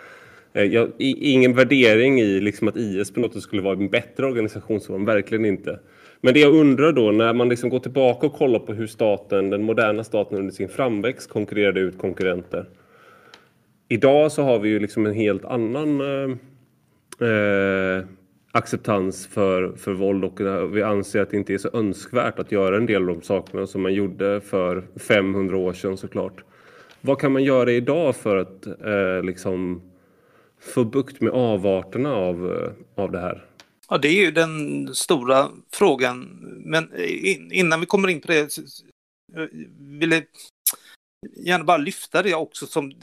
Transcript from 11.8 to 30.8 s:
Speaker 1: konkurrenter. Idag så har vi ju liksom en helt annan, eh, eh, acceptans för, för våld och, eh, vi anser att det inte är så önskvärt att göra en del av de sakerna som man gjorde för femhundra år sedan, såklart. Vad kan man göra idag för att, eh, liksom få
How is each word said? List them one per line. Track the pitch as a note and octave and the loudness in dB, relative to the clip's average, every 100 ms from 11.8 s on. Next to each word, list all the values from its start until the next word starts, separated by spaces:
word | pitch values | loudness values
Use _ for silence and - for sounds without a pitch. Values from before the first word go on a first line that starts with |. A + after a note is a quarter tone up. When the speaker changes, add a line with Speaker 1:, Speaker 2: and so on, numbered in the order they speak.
| F#2 F#2 | -2 -4
Speaker 1:
konkurrenter. | F#2+ E2+ F#2 F2+ E2+ E2+ F2+ - _ _ - - _ - _ _ _ _ - | -6 -2 -2 -2 -6 -10 -10 -16 _ _ -20 -20 _ -20 _ _ _ _ -6
Idag | A2+ C3+ D3 D3+ | 2 4 6 4
så | D3 | 2
har | C#3 A#2 | 2 2
vi | G#2+ | 2
ju | G#2+ | 0
liksom | G#2 - G#2+ | -2 -2 -2
en | |
helt | G#2 G#2+ G2 - | 0 0 0 -4
annan, | B2 A2+ C3 D3+ C#3+ | -4 -2 -2 -2 -2
eh, | C#3 C#3 C3+ B2+ - _ _ _ _ _ _ - A#2+ | -2 -4 -6 -8 -12 _ _ _ _ _ _ -4 0
eh, | G#2+ G#2 G2+ G2 F#2+ F#2 F#2+ F#2 - _ _ _ | 2 2 2 2 0 0 -2 -6 -14 _ _ _
acceptans | A#2 - A#2 - G2+ F#2+ F#2 - | -2 -2 -4 -2 0 -2 -6 -8
för, | - G2 F#2 F#2 | -2 0 2 -2
för | - - | -6 -6
våld | F#2 G2 G2 F#2 | -2 -2 0 -4
och, | - | -4
eh, | G2 F#2+ F2 | -4 -2 -2
vi | G#2 | -2
anser | G#2+ G2+ F#2+ G#2+ | 0 0 -2 -2
att | G2 | 0
det | G#2 | -2
inte | G2 | -2
är | G2 | -4
så | - | -4
önskvärt | A#2 G#2+ F#2 - B2 A#2 - | -2 -2 -4 -4 -2 -2 -4
att | F#2 | -4
göra | G#2 F#2+ G2+ | 0 2 2
en | A#2 | 2
del | G2+ | 0
av | F#2 | 0
de | E2+ | -4
sakerna | - G2 - F#2+ F#2+ | -2 -4 -4 -8 -6
som | G2 | -4
man | F#2+ | -2
gjorde | G2 G2 F#2+ G2 G2+ | 0 -2 -2 -2 -2
för | G2+ G2 F2+ F2+ F#2 - | -2 -2 -2 -4 -8 -8
femhundra | - G#2+ F#2+ G2 F#2+ F#2+ | 0 2 2 0 -2 -2
år | F#2 | -4
sedan, | F2+ G2 F#2+ | -4 -6 -8
såklart. | G2 G#2 F#2 - - _ - - - - | -8 -6 -8 -10 -20 _ -20 -20 -20 -8
Vad | B2+ C3+ | -4 0
kan | D3 | 0
man | C3+ | 2
göra | C#3 C3 A#2+ | 2 2 4
idag | A#2+ B2 D3+ D3+ A#2+ | 2 0 0 0 -2
för | A2+ G2 | 0 -2
att, | F#2 - - | -2 -10 -16
eh, | - G#2+ G2+ F#2 F#2 | -10 -4 0 0 -2
liksom | F2+ F#2 G2+ F#2 F2+ F2+ F2+ _ _ _ _ _ _ _ | -4 -6 -6 -4 -4 -8 -12 _ _ _ _ _ _ _
få | - - | -6 -2